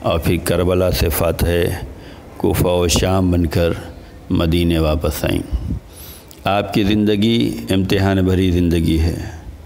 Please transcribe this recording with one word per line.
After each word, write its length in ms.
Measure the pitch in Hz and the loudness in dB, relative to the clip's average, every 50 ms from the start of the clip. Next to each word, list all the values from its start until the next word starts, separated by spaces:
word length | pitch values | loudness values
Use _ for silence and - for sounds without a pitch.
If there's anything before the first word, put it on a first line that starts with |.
| - | -4
और 140 | 117 113 82 | -2 -2 0
फिर 180 | 76 - 92 82 80 - | 0 0 -2 -2 0 0
करबला 420 | 90 85 90 87 90 90 92 90 87 | 0 0 2 2 2 2 2 2 2
से 160 | - 90 87 | 0 0 0
फातह 680 | 82 - 87 82 82 - - 85 85 85 85 90 87 - - - - - - - - - - - - - | 0 0 0 0 0 0 0 0 2 2 0 0 -2 -4 -8 -12 -14 -16 -18 -18 -20 -20 -20 -20 -10 -4
कोफा 320 | - 92 90 - - 90 87 | -2 -2 0 2 2 2 2
व 160 | 87 87 85 | 2 2 2
शाम 400 | 80 - 92 92 95 95 95 90 87 | 2 2 2 2 2 2 2 2 2
बनकर 440 | 87 85 80 - 90 85 85 85 - - - - - - - - - - - 92 | 2 2 0 2 2 2 2 0 -2 -8 -14 -16 -18 -20 -20 -20 -20 -6 -4 0
मदीने 460 | 90 87 82 82 87 85 85 85 80 | 0 2 2 2 2 2 2 2 2
वापस 400 | 80 78 76 76 - 76 76 - - | 2 2 0 0 0 -2 -4 -2 -4
आईं। 220 | 85 90 50 - - - - - - - - - - - - - - - - - - - - - - | -2 -2 -2 -4 -4 -6 -6 -4 -4 -8 -8 -10 -14 -20 -20 -20 -20 -20 -20 -20 -20 -20 -6 -2 0
आपकी 360 | 196 208 196 - - - 104 | 0 0 0 0 0 0 2
ज़िंदगी 540 | 98 107 107 104 101 107 101 104 113 113 117 117 113 - - 117 - | 2 2 2 2 2 2 2 2 2 2 2 0 0 -2 -6 -4 -2
इम्तिहान 560 | 101 95 92 92 104 98 95 98 98 95 92 | 0 0 0 0 0 2 2 2 2 2 2
भरी 240 | 92 92 92 95 92 | 2 2 2 2 2
ज़िंदगी 480 | 85 87 90 85 82 85 82 80 82 78 | 2 2 2 2 2 2 2 2 2 2
है। 180 | 80 80 - - - - - - - - - - - | 2 0 0 -4 -8 -10 -12 -14 -16 -16 -18 -18 -20